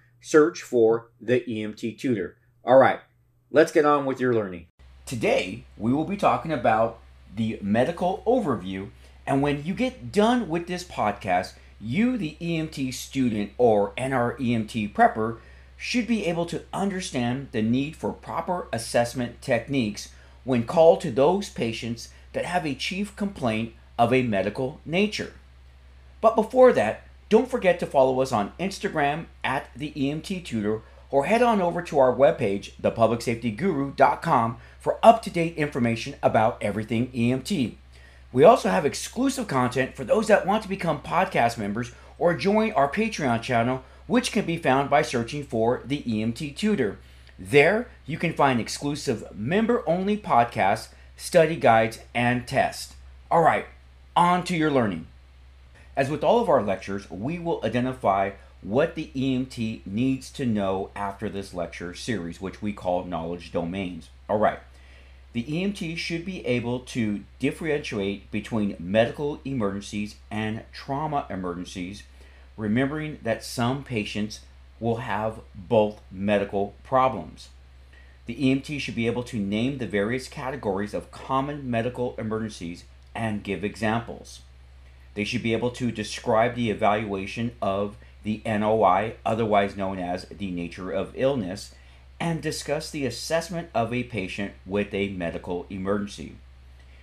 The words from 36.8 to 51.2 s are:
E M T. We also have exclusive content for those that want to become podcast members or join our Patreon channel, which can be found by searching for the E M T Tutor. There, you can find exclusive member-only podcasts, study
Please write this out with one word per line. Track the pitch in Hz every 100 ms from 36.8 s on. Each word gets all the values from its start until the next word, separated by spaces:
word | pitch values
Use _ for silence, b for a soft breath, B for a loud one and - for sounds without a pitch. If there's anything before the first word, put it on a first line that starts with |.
| 107 113 127
E | 127 120
M | 131
T. | - 196 107 - - B B B B
We | 123
also | 165 233 196
have | 185 147
exclusive | - - 214 254 190 240
content | 139 123 131 127 -
for |
those | 113 202 220
that | 202 170
want | 214
to | 196
become | 196 175 147
podcast | 160 160 190 160 117 113
members | 101 104 120 B B -
or | 165
join | 160 175 214 220
our | 135 139
Patreon | 202 220 208 143 113
channel, | - 117 117 131 B B -
which | 240 240
can | 214 165
be | 165
found | 151 135 139
by | 143
searching | - 123 117 147
for | 135 113 113 123 117
the | 143 120
E | 107
M | 110
T | 117 151
Tutor. | 135 214 202 107 90 B B B -
There, | 92 139 156 214 247 B -
you | 160
can | 170
find | 139 139 120
exclusive | 101 - 143 143 - 107 - -
member-only | 113 196 220 160 - 175 190 208
podcasts, | 196 131 120 - 98 110 - b b
study | -